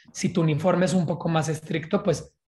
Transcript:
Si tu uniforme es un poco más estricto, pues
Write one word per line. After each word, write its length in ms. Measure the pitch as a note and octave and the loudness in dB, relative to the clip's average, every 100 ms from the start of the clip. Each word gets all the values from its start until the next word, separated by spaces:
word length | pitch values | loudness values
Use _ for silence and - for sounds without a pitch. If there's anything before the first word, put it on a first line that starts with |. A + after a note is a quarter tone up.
| - | -18
Si 160 | - - | -4 -2
tu 140 | F#3 | 2
uniforme 440 | D#3+ D3 F3+ F3 F3+ | 2 2 2 2 2
es 80 | |
un 120 | F3+ D#3 | 2 0
poco 220 | D#3+ E3+ | -2 0
más 200 | D#3+ D#3 | 0 0
estricto, 540 | D3+ - D#3+ D#3 G3+ | -6 -6 -6 -2 0
pues 300 | F#3+ D3 - _ _ | 0 -2 -4 _ _